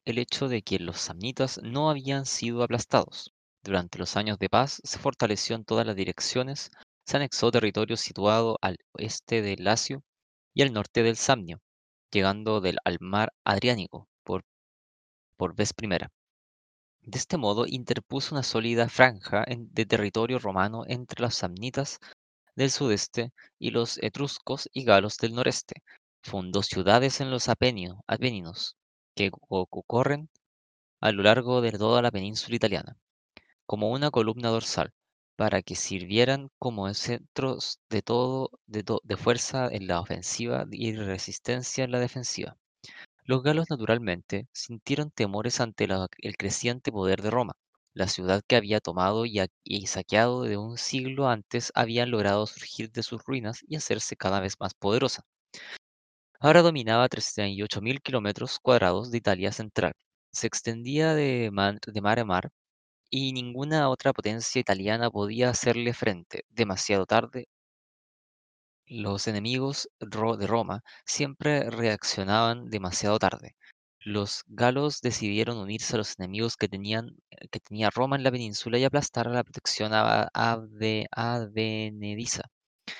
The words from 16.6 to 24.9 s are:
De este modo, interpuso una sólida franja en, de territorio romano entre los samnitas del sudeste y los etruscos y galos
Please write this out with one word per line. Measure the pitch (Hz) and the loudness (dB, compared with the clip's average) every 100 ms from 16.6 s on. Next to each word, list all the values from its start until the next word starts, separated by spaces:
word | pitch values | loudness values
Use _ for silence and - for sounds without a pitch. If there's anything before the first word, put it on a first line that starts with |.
| _ _ _ _ | _ _ _ _
De | - 127 | -10 -8
este | - 165 | -4 0
modo, | 107 104 123 | 2 2 0
interpuso | 127 120 113 - 135 - 147 | -2 -4 -4 -4 -6 -4 -4
una | |
sólida | 123 113 117 117 117 | -2 0 2 2 2
franja | - 127 101 - 101 123 | 6 6 4 -2 -2 -2
en, | 120 117 | -4 -6
de | 110 107 | -4 2
territorio | 117 104 110 117 127 | 2 2 0 0 0
romano | 104 95 101 113 120 | 0 0 0 -2 -6
entre | 123 123 - | -8 -8 -4
los | 117 - | -2 -2
samnitas | 92 90 123 135 139 - - - _ _ _ - | -4 -6 -6 -4 -6 -8 -18 -20 _ _ _ -2
del | 135 | 0
sudeste | - 135 101 - - 120 - _ _ | 2 2 2 0 -4 -6 -8 _ _
y | 117 | -2
los | 113 117 - | 0 0 -2
etruscos | 110 - 143 - - 139 - | -4 -2 -4 -6 -6 -8 -6
y | 131 | -2
galos | 120 | 6